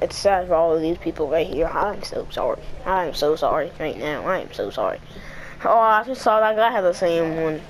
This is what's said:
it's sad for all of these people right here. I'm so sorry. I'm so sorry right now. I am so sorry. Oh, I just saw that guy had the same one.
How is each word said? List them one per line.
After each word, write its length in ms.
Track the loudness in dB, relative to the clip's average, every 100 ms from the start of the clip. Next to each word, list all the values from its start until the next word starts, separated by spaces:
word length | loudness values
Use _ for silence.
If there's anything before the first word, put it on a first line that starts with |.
it's 160 | -4 0
sad 320 | 2 2 2
for 60 |
all 200 | 2 4
of 60 | 4
these 180 | 2 -2
people 300 | -4 -4 0
right 180 | 0 0
here. 200 | 0 -2
I'm 360 | 0 -2 -2
so 240 | -6 -6 -6
sorry. 320 | -2 -2 -2 -6 -10 -2
I'm 280 | -2 -2
so 220 | 0 0 2
sorry 360 | 2 0 -2 -4
right 200 | -6 -6
now. 280 | -6 -4 -2
I 140 | -4
am 120 | -4
so 180 | -6 -6
sorry. 300 | -2 -2 -2 -10 -16 -14 -14 -14 -6
Oh, 140 | 2 4
I 260 | 6 4
just 180 | 2 -2
saw 180 | 2 4
that 160 | 4 4
guy 140 | 2
had 120 | 4
the 120 | 2
same 480 | 2 2 2 0 0
one. 180 | -2 -2